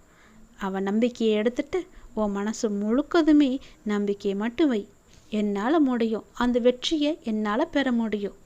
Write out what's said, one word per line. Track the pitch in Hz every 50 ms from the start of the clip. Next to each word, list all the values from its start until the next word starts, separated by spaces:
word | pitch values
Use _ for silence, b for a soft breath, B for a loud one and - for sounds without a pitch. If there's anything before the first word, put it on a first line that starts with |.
| - b b b b b b b b b - -
அவநம்பிக்கையை | 202 190 190 190 196 196 202 220 233 240 240 - 233 220 214
எடுத்துட்டு | 208 214 240 240 - 285 - - 370 339 - b b b b b
உன் | 226 214 208
மனசு | 202 196 202 214 220 - - 220
முழுக்கதுமே | 208 202 202 208 226 262 294 - - 349 311 302 302 294 294 262 254 277 B B B B B
நம்பிக்கையை | 214 208 202 202 202 202 202 - 202 196 196
மட்டும் | 214 233 233 - 339 294
வை. | 240 208 202 - - _ _ _ b b b b
"என்னால | - 214 208 208 202 196 202 240 311 339
முடியும், | 294 262 254 240 233 226 220 208 - - -
அந்த | - 240 247 240 247
வெற்றியை | 226 247 247 247 - - 339 302 294 294 320 320 -
என்னால | 233 220 214 214 214 208 226 320
பெற | 339 - 294 269 269 240
முடியும், | 233 226 220 208 208 202 190 - - -